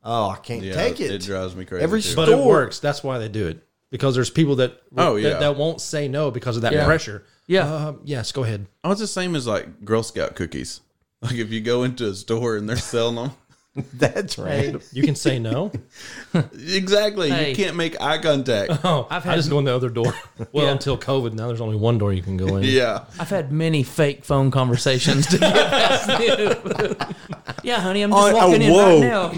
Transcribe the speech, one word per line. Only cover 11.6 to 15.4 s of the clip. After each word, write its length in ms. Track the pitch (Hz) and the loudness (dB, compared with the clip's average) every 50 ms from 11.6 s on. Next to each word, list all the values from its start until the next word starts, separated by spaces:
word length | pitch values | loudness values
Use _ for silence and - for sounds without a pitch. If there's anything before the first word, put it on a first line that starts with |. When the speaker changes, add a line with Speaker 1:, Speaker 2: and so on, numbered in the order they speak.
Speaker 2:
go 220 | 107 117 120 123 127 | -2 0 0 0 0
into 240 | 127 123 - 120 104 | -2 -2 -4 -6 -6
a 60 | 98 | -6
store 400 | 98 - - 113 113 120 120 110 104 | -8 -4 -4 -2 -2 0 -2 -2 -2
and 120 | 104 107 | -4 -4
they're 60 | 120 127 | -4 -4
selling 400 | - - - 120 113 117 120 117 | -4 -4 -2 0 0 0 -2 -4
'em. 140 | 120 139 135 _ _ _ _ _ _ _ _ 135 | -6 -8 -10 _ _ _ _ _ _ _ _ -12
Speaker 1:
<laughs> 160 | 131 - - | -12 -10 -4
That's 460 | 123 143 139 - 190 202 - - - | -2 -2 -2 0 -4 -6 -6 -8 -10
right. 120 | 98 92 - 110 131 143 139 | -6 -6 -2 -2 -2 -2 -4
Speaker 4:
Hey. 20 | - - - | -8 -12 -12
Speaker 3:
You 120 | - 127 139 | -4 -2 0
can 100 | 156 143 | 0 0
say 220 | - - 165 135 | 0 0 -2 -2
no? 320 | 123 | 0